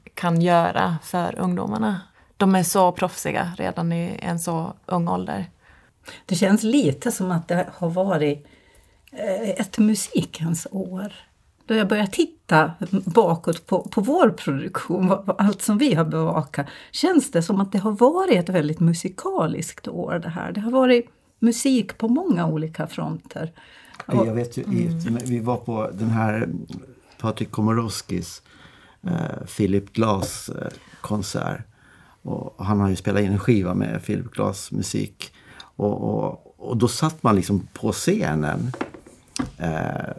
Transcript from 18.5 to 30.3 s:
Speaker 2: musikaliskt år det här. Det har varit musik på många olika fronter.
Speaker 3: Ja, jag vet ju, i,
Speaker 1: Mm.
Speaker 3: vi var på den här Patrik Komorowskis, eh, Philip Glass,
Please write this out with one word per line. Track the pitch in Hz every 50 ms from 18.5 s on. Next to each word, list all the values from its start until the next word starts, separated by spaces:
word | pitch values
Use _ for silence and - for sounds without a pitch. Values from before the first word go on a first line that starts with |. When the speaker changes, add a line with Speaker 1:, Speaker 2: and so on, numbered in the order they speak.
| 185 175 147 151 156 -
Speaker 2:
musikaliskt | 170 170 165 170 - - - - - 381 392 339 165 - - - 165 - - - - -
år | - 175 175 - 180 170
det | 170 170
här. | 165 180 - -
Det | 175 208
har | 208 233
varit | 247 262 254 254 247 240 233 - _ _ _ _ _ _
musik | 220 233 233 - - 277 262 233 202 - - -
på | 233 220
många | 240 311 381 349 208 170 170
olika | 160 156 156 160 156 160 - 151
fronter. | 156 - - 160 156 160 160 - - - - 160 160 - - - - - - - - - - -
Speaker 3:
Ja, | - 120 113 113
jag | 113 110
vet | 120 120 120 -
ju, | 120
i, | - 208 - 117 113
Speaker 1:
Mm. | 110 - 165 170 113 117 120 123
Speaker 3:
vi | 123 120 117
var | 110 120 123
på | 120 - 123 113 107 107 -
den | 92 95 110 113
här | 110 113 110 107 107 113 - - - - - - - - - - - - _ _ - -
Patrik | - 110 107 - 110 -
Komorowskis, | - 113 107 110 113 117 117 107 - - - - 92 90 87 - - - - _ - - - - - - - - _ _
eh, | - - - - - - - - - - -
Philip | - 104 92 98 101 98 -
Glass, | - 113 110 110 101 95 - -